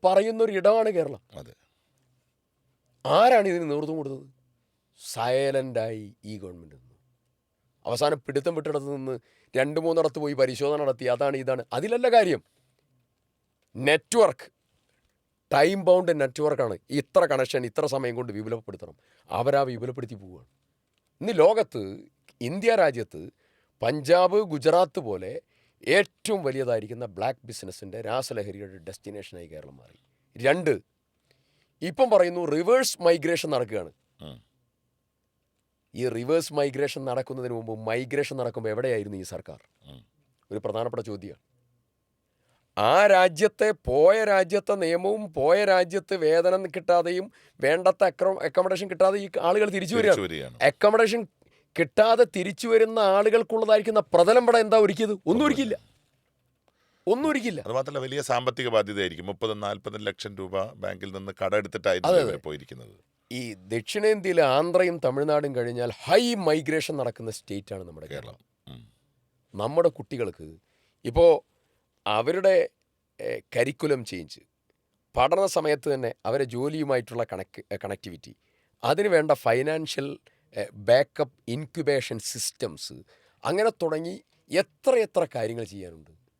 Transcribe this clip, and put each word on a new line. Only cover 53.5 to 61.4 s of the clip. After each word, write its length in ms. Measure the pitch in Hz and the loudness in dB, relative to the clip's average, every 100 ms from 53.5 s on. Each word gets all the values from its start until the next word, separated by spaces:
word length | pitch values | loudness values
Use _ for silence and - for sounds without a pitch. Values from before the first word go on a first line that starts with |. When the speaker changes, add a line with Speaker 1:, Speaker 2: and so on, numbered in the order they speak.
| 220 220 214 220 214 | -2 4 4 4 0
Speaker 1:
പ്രതലം 440 | - 170 175 247 | 4 6 6 6
ഇവിടെ 140 | 240 226 | 6 4
എന്താ 200 | 220 220 | 6 6
ഒരുക്കിയത്? 340 | 202 180 214 | 6 2 -2
ഒന്നും 340 | 202 160 226 294 | -2 0 2 2
ഒരുക്കിയില്ല. 320 | 277 233 - _ _ _ _ _ _ _ _ _ _ _ _ 180 | 2 -2 -6 _ _ _ _ _ _ _ _ _ _ _ _ -2
ഒന്നും 240 | 240 311 | 0 0
ഒരുക്കിയില്ല. 300 | 285 226 147 | -2 -4 -6
Speaker 2:
അത് 120 | 104 | -4
മാത്രമല്ല, 260 | 127 135 143 | -4 -4 -6
വലിയ 220 | 131 139 | -6 -6
സാമ്പത്തിക 460 | 131 120 127 123 123 | -2 -2 -2 -6 0
ബാധ്യതയായിരിക്കും. 580 | 110 101 101 92 80 92 | 0 0 -2 -4 -6 -10
മുപ്പതും 340 | 92 110 104 | -6 -6 -6
നാൽപതും 420 | 101 101 107 107 | -8 -8 -10 -10
ലക്ഷം 340 | 104 - 104 95 | -10 -10 -12 -12
രൂപ 380 | 92 95 95 | -8 -6 -6
ബാങ്കിൽ 380 | - 95 92 98 | -8 -10 -10 -12
നിന്ന് 200 | 95 98 - | -12 -14 -6